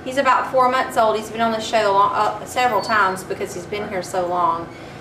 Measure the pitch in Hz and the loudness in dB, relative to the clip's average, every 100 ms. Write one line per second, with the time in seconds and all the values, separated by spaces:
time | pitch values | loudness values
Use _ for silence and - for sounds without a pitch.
0 | 262 254 262 247 254 262 247 254 - 262 | -4 -2 2 2 2 2 4 2 0 2
1 | 220 214 220 220 233 220 220 226 208 196 | 2 2 -4 -2 0 0 0 2 4 4
2 | 202 208 214 214 185 - 247 208 185 220 | 4 2 0 -2 -6 0 2 2 0 2
3 | 196 185 - 196 196 - 175 208 208 196 | 2 0 -6 -6 -6 -8 -8 -6 -6 -6
4 | 175 190 175 180 170 165 170 - - - | -4 -2 -2 0 0 0 -4 -12 -16 -16